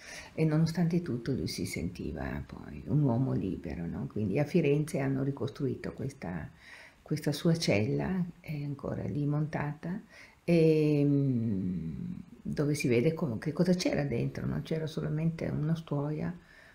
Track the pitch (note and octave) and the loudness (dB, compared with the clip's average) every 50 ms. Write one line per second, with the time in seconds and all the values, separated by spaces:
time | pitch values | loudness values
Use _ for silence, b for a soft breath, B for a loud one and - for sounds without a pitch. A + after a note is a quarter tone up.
0 | B B B B B B B - D#3+ D#3 D3+ D#3 E3 D#3+ - F#3 F3 D#3+ E3+ F3 | B B B B B B B 0 2 4 4 4 4 2 2 2 0 2 2 0
1 | F3 - A#2 B2+ - D#3+ C3 F2 D#2 - - - - - - - D2 F2 - - | 0 -2 -4 -4 -2 -2 -2 -2 -2 -4 -4 -4 -6 -4 -4 -4 -4 -4 -6 -6
2 | - C#2+ - D2 C2+ C2 C2 C#2+ - - - - - - D2 D2+ - - A#2 D3+ | -8 -6 -6 -6 -6 -6 -6 -6 -8 -10 -12 -14 -14 -14 -14 -10 -4 0 2 4
3 | D3 C3+ A2+ A#2 C3 C3 B2+ A2+ - F#2+ - - - D#2+ - F2 E2+ E2 D#2 F2 | 4 4 4 2 2 0 0 0 0 -2 -2 -4 -6 -6 -6 -6 -6 -6 -4 -6
4 | B2+ C#3 - G#2 G#2+ F#2+ F#2+ D3 D3 D3 - F3+ D3+ C#3+ C#3+ D3 D3+ D3+ - D3+ | -6 -6 -4 -2 -2 0 0 0 0 2 2 2 4 4 4 2 2 0 -2 -2
5 | C#3 C3+ C3+ C3+ C3+ C#3 C3+ - - A#2 - - C#3+ B2+ A#2+ - - - - - | -2 0 0 0 0 -2 -2 -2 -4 -6 -4 -4 -4 -2 -2 -4 -6 -8 -8 -6
6 | - C3 - - - E2+ F2+ D#2+ - - - B B B B B B B B B | -6 -8 -8 -8 -8 -6 -6 -6 -8 -10 -12 B B B B B B B B B
7 | - - D#3 D3 - D3+ C#3+ - - E3+ D#3+ E3 - - A2 G2+ A2 C3+ C#3+ C#3+ | -8 -4 -4 -2 0 0 0 2 4 4 4 4 4 2 4 4 4 2 0 0
8 | C#3+ C#3 F#3+ F#3 F3 F3+ - - - - D3+ C#3+ C#3+ C#3+ C#3+ - - - - - | 0 0 0 -2 -2 -4 -6 -10 -10 -8 -6 -6 -4 -4 -6 -6 -6 -6 -4 -4
9 | - - - D3 D3 C#3+ D3 D3 D#3 D3 - C#3+ D3 D3 D3 - - E3+ F3+ A3+ | -4 -4 -2 -2 0 0 0 0 0 -2 -2 -2 -4 -4 -6 -6 -6 -8 -8 -8
10 | - B B B B B B B B - F3 E3+ D#3+ D#3+ D#3 D#3 D3+ D3+ D3+ C#3+ | -10 B B B B B B B B 4 6 6 8 8 8 6 6 4 4 4
11 | C#3+ C#3+ C#3+ C#3 C#3 C3+ B2+ A#2 A2+ A#2 G2+ F#2+ F#2+ F2+ F#2 E2+ D#2+ D#2+ D2 B1+ | 4 6 4 4 4 4 2 2 2 0 0 0 0 -2 -2 -2 -4 -6 -6 -6
12 | - - - - - - - - - - D3 - D3 D3 D3+ C#3+ - C3 A#2+ B2 | -8 -8 -8 -10 -12 -16 -18 -12 -8 -4 -2 0 0 0 0 2 2 4 4 6
13 | A#2+ D#3+ D#3+ - F3 C#3 A2+ G#2 - D#3 C#3+ - F3 F#3 F3+ F3+ - F#4 - - | 6 4 2 2 0 -2 -2 -2 -4 -2 0 2 4 4 4 2 2 0 0 0
14 | D3 C#3 A#2 A#2+ C3+ C#3 - - A2+ C3 C3 D3+ D3+ - E3 D#3+ D#3 D3+ - D#3+ | 0 0 0 0 0 -2 -2 -4 -4 -2 -2 -2 -2 -4 -4 -4 -4 -4 -4 -4
15 | D3+ D3+ D3+ D3+ D#3+ E3 D#3+ E3 - - C3 C#3 D3 D#3 E3 D#3+ E3 - D3 C#3+ | -4 -2 -2 0 0 0 -2 -2 -4 -4 -2 -2 0 0 0 -2 -2 -2 -2 -2
16 | C#3+ D3 D3+ D#3 E3 E3+ F3 B B B B B B B B | -2 -2 -2 -2 -4 -4 -6 B B B B B B B B